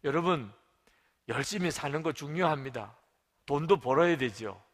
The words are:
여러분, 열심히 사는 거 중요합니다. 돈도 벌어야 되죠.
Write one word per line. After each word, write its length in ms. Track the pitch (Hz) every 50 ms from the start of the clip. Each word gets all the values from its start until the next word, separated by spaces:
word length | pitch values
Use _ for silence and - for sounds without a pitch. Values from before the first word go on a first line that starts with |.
| -
여러분, 500 | 147 139 160 170 180 180 151 120 101 104 _ _ _ _ _ _ _ _ _ _ _ _ _ _ -
열심히 420 | 113 127 139 - 202 208 180 170
사는 320 | 147 - - 143 139 156 160
거 80 | 165
중요합니다. 840 | 147 - 143 147 151 170 185 165 156 139 135 135 123 123 104 104 110 _ _ _ _ _ _ _ _ _ _
돈도 340 | - 139 147 156 160 202 165
벌어야 380 | 120 123 131 143 170 175 170 143
되죠. 440 | 131 123 101 101 113 104 95 - - _